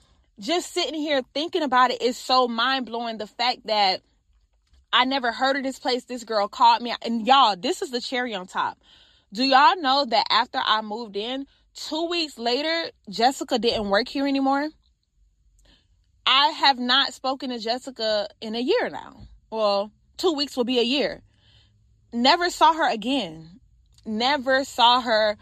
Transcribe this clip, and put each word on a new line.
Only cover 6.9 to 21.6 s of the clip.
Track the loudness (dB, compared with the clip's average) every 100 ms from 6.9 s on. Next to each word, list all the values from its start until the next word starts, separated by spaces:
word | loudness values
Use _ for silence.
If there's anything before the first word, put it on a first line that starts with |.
| -6
And | -6 -2 4
y'all, | 6 6 4
this | -4 -4
is | -6
the | -6
cherry | -4 -4 -4
on | -6 -8
top. | -4 -4 -6 _ _ _ _ _
Do | -4
y'all | 4 6 6 4
know | 2 0
that | 2 0 2
after | 0 0 -4
I | -2 -2
moved | -2 -10 -8 -8
in, | -8 -8 -10 _ _
two | -16 -8 -6 -4
weeks | -4 -6 -6
later, | -4 -2 -2 -4 -6 -14 -12
Jessica | 0 0 0 -4 -2
didn't | -2 -2 0
work | 0 0
here | -4 -2
anymore? | 0 0 0 -4 -10 _ _ _ _ _ _ _ _ _ _ _ _ _ _
I | 2 4 2
have | 4 2 2
not | 0 0 0
spoken | -4 -6 -4 -8
to | -6
Jessica | -6 -6 -8 -6 -2 -2 -4 -10
in | -8
a | -4
year | 0 0 0
now. | -8 -16 -20 -20 -20 _
Well, | -2 0 0 -4 _ _ -2
two | -2
weeks | 0 -4 -2
will |
be | 0 0
a |
year. | 2 0 -2 -6 _ _ _ _